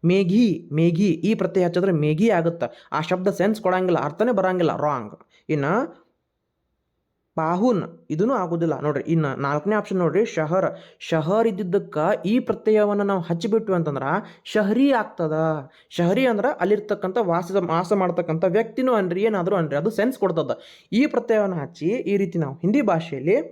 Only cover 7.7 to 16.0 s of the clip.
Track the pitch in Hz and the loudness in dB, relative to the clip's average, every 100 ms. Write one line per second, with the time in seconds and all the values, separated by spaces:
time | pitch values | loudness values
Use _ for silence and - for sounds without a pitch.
7.7 | 202 - - _ 156 220 262 180 170 165 | 2 -2 -12 _ -2 0 0 -2 -2 -2
8.7 | 139 143 139 - 165 147 131 139 147 190 | 0 -2 -2 0 0 0 -2 -2 -2 0
9.7 | 214 202 190 170 165 226 - 151 185 175 | -2 -2 0 0 2 0 -2 -2 0 -2
10.7 | - - _ - 165 151 208 226 190 190 | -4 -18 _ -4 -2 0 2 2 0 -2
11.7 | 196 170 151 160 208 180 240 254 - - | -2 -2 -2 0 0 0 0 0 -2 2
12.7 | 214 208 202 202 196 165 170 175 220 220 | 4 4 2 0 0 -2 -4 0 0 0
13.7 | 180 156 139 135 180 214 - - 214 196 | -2 0 -2 -2 -2 -4 -18 -4 -2 0
14.7 | 233 277 247 208 - 160 156 160 156 135 | 2 4 2 -2 -4 -2 0 0 -2 -8
15.7 | _ _ - | _ _ -2